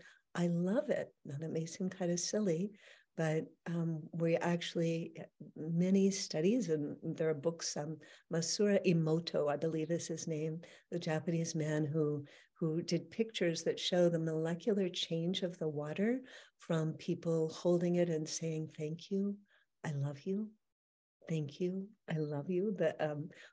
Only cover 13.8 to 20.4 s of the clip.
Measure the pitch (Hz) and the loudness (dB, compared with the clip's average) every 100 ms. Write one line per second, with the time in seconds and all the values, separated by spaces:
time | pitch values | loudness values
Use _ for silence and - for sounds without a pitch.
13.8 | - 180 175 165 160 160 160 170 240 202 | 2 4 6 4 0 -2 -2 -2 0 2
14.8 | 180 180 - 165 165 190 180 170 160 147 | 0 -2 -4 -2 0 -2 -2 -2 -4 -4
15.8 | 147 156 214 262 262 - - _ - 165 | -4 0 0 0 -6 -18 -20 _ -2 0
16.8 | 160 156 - 170 170 165 160 - 175 175 | 0 -2 -4 -2 0 0 0 0 2 4
17.8 | 175 175 175 156 156 - 165 156 156 - | 4 4 2 0 -2 -4 -4 -4 -6 -6
18.8 | 151 165 - 196 202 202 - _ _ _ | -6 -8 -4 -2 0 -4 -12 _ _ _
19.8 | 165 139 143 139 190 196 | -6 -2 -4 -4 -4 -2